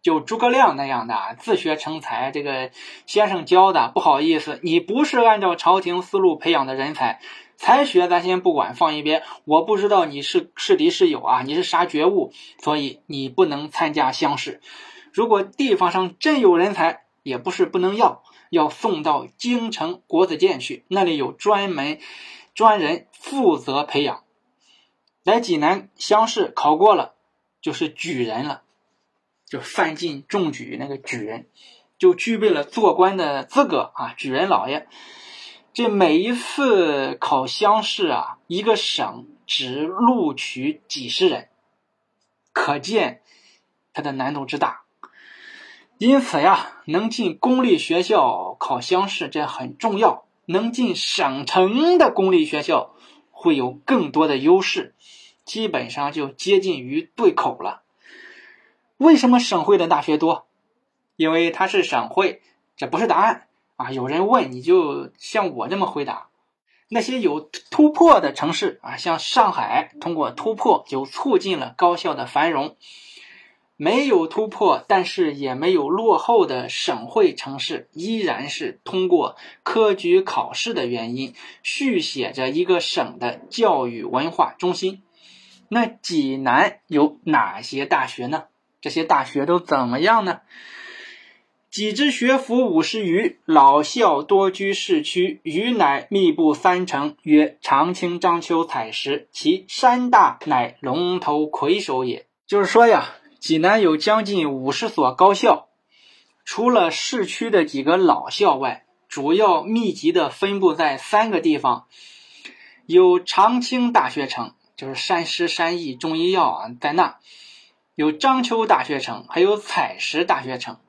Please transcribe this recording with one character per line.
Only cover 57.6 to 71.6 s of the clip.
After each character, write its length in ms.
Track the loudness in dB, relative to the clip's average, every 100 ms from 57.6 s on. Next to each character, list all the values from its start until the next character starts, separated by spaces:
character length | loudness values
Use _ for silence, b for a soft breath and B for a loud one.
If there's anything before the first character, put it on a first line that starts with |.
了。 220 | -10 -12 _ _ B B B B B B B B B _
为 180 | 6 8
什 140 | 6
么 100 | 2
省 240 | 2 -2
会 140 | 2 2
的 100 | 4
大 140 | 0
学 160 | 0 0
多？ 300 | 2 0 _ _ _ _ _ _ _ -4
因 160 | 0
为 180 | 2 0
它 160 | 0 0
是 140 | 0
省 280 | 0 -2 -2
会， 320 | -2 -2 -4 _ _ _ _
这 120 | -6
不 100 | -2
是 100 | 0
答 80 | 4
案 280 | 2 0 _ _ _ _
啊。 140 | -10
有 140 | -6 -4
人 220 | -2 2
问， 240 | 2 0
你 100 | -6
就 500 | 2 2 2 -6 -12 _
像 380 | -6 -4 -4 -6
我 140 | -6
这 80 | -4
么 80 | -4
回 180 | -4
答。 240 | -8 -10 -14 _ _ _ _ _ _
那 100 | -4
些 220 | -4 -2
有 180 | -2 -2 -10 -18 _
突 180 | 4 4
破 300 | 8 6 6
的 140 | 4
城 180 | -4 -4
市 300 | -2 -4 -6
啊， 140 | -14 -8
像 200 | -4 -4
上 360 | -2 2 2
海， 380 | 0 -2 -4 -4 -10
通 120 | -8
过 180 | -4 -4
突 240 | -4 -6 -2
破 280 | 0 0 -2
就 160 | -8 -8
促 320 | -8 -2 0
进 200 | 0
了 160 | -6